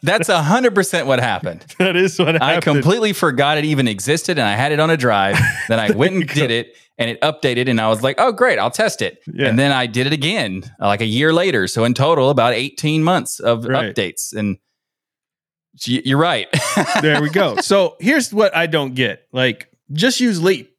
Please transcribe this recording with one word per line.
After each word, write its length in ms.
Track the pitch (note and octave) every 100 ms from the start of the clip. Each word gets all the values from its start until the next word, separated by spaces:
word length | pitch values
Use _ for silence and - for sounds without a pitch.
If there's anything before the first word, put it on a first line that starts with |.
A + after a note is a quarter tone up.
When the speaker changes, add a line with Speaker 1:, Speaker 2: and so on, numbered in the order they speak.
Speaker 1:
That's 260 | D3 G3+ F3
a 140 | F3+
hundred 320 | D3 A3+ B3+
percent 320 | G3 F#3 - B2+
what 140 | B2+
happened. 440 | B2 F#2 - E2+ - -
Speaker 2:
That 180 | F#3 F3
is 220 | F#3+ -
what 220 | D#3+ D#3+
Speaker 1:
I 120 | C3+ E3+
Speaker 2:
happened. 60 | D#3+ C#3+
Speaker 1:
completely 320 | C#3+ A3 A3
forgot 420 | F#3+ E3+ B2+ C#3+ D3+
it 80 |
even 240 | D3+ D3 B2
existed, 500 | G2+ A2+ D#3+ - E3
and 80 | A2
I 60 | G#2
had 160 | C#3
it 60 | D3+
on 100 | D#3+
a 60 | D#3+
drive. 400 | B2+ G2+ G2 G2+ B2+
Speaker 2:
<laughs> 160 | - -
Speaker 1:
Then 100 | A2+
I 100 | G#2+
went 220 | G#2 E3
and 160 | F#3+ D#3+
Speaker 2:
There 0 | C3+
you 60 | C3+
Speaker 1:
did 0 |
Speaker 2:
go. 60 | A#2 -
Speaker 1:
it, 60 | _ _ -
and 120 | A#2
it 80 | A#2
updated, 440 | D3 D3+ C#3 B2 B2+
and 100 | A#2
I 80 | A2
was 140 | A2
like, 140 | C3 -
"Oh, 120 | A#3+
great, 280 | G#3 B3 C3
I'll 120 | A2
test 300 | - A3 -
it." 220 | G2 - -
Speaker 2:
Yeah. 220 | D#3 C3+
Speaker 1:
And 100 | A2+
then 140 | C#3
I 140 | C3+ B2
did 200 | A2+ C3
it 60 |
again, 580 | D3+ D3 G#3+ A2+ F#2+ - -
like, 220 | G#2 G2+
a 60 | A2+
year 260 | A2 D3+
later. 340 | E3 F#3 B2+ F#2+
So 180 | -
in 100 | A#2
total, 340 | B2 C#3 E3 C3
about 240 | C3+ A#2
eighteen 500 | A#2 C3+ - D3+ D#3
months 380 | D#3 F3+ - -
of 240 | G#2+ A#2
Speaker 2:
Right. 300 | A#2 C3+ G3+
Speaker 1:
updates. 400 | F#2 F#2 - - G#2+
And 220 | G#2 F2+ _ _ _ _ _ _ _ _ _ _ _ _ -
y-, 160 | B2+
you're 140 | - C3+
right. 300 | E3 C3+ F#2+ D3+ -
<laughs> 260 | - F3+ -
Speaker 2:
There 200 | D#3 D3
we 80 | D3
go. 260 | F3 F3+ A2
So 400 | - G3+ F3+ -
here's 320 | F#3 D4+ A#3+
what 220 | G#3 G#3
I 120 | E3 E3+
don't 280 | D#3 C#3
get. 320 | B2+ B2 F#2+ _
Like, 380 | B2+ B2+ G#2+ - _ _
just 280 | C#3+ A#3 B3+
use 220 | B3 F3+
Leap. 280 | F3 F3+ -